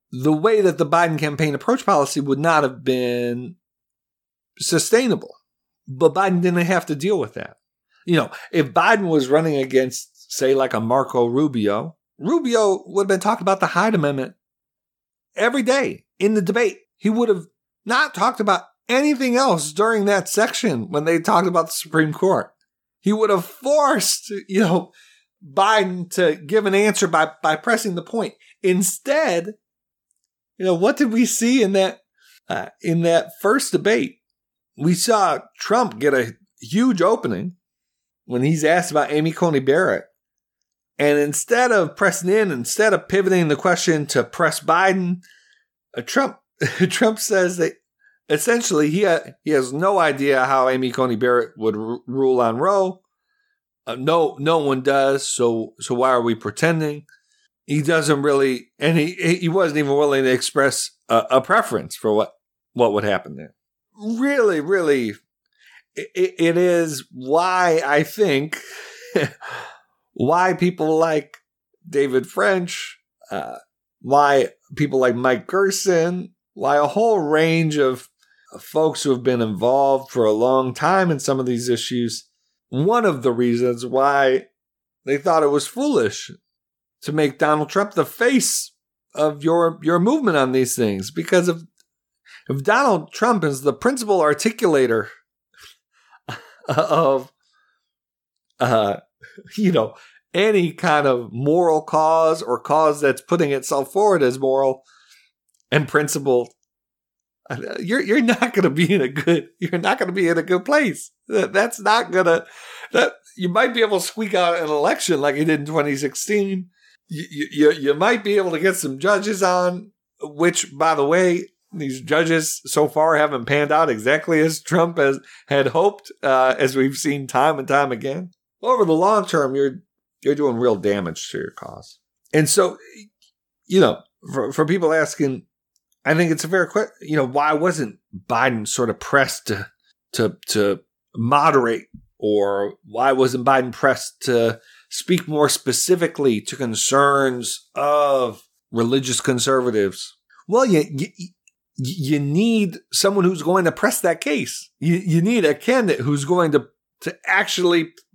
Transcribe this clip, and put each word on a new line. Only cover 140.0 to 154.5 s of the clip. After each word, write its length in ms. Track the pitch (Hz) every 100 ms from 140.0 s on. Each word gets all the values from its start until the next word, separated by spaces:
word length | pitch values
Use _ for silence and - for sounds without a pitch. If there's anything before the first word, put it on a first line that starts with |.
| _
to, 240 | - 110 - -
to 320 | 107 101 95 - _ _ -
moderate, 680 | 117 143 160 143 120 110 - - - _
or 560 | 107 104 98 101 101 -
why 280 | - 110 135
wasn't 340 | 131 131 127 123
Biden 260 | 135 127
pressed 500 | - 139 123 - -
to 360 | - 120 117 110 _ - _
speak 380 | - - 180 151
more 220 | 151 143
specifically 920 | - - 120 - 180 165 - 139 107
to 140 | - 123
concerns 1120 | 123 107 - 135 143 139 135 123 107 - - 120
of 680 | 143 147 143 131 120 101 _ _ _
religious 500 | 113 117 135 131 120
conservatives? 960 | - 123 127 135 123 110 98 - - - _ _ -
Well, 180 | 220 262
you, 180 | 170 147
you, 180 | 139 160 - 175 _ _ _ _ -
you 420 | 131 185 135 147
need 580 | 143 156 226 226 196 - -
someone 340 | - 196 202 180
who's 160 | 175
going 240 | 151 185 170
to 60 |
press 300 | 160 220 -
that 200 | 180 -
case. 480 | 285 277 -